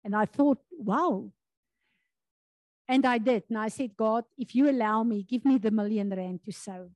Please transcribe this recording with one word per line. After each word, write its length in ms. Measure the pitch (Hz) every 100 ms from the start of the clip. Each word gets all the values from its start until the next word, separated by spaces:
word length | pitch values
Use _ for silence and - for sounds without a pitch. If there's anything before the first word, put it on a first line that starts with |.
And 100 | 202
I 120 | 208 214
thought, 360 | - 285 269 _
"Wow." 640 | 339 214 240 349 196 208 _ _ _ _ _ _ _ _ _ _ _ _ _ _ _ -
And 160 | 262
I 140 | 254 240
did. 260 | 220 233 -
And 80 | 220
I 100 | 214
said, 280 | - 254 -
"God, 280 | 220 226 240 -
if 180 | 226
you 140 | 247 285
allow 360 | 269 214 220
me, 180 | 233 208
give 220 | 190 247
me 140 | 269 262
the 120 | 214
million 400 | 214 208 214 202
rand 320 | 190 185 185
to 80 | -
sow." 380 | - - 185 180